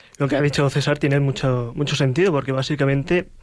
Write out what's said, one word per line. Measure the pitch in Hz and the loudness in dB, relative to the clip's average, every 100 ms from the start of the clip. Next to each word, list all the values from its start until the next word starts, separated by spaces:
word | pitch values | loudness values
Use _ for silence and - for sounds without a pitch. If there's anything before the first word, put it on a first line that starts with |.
| - - | -16 -4
lo | 139 | -2
que | 135 | 2
ha | |
dicho | 147 147 139 | 0 2 0
César | 147 139 143 | 0 0 0
tiene | 143 143 | 2 2
mucho, | 139 127 135 123 120 147 | 0 0 -2 -2 -4 -4
mucho | 143 143 | -4 0
sentido, | 135 127 190 | 0 2 2
porque | 143 123 | 0 -2
básicamente | 131 135 147 139 139 - 175 170 - | -4 -2 0 0 0 0 -2 -2 -16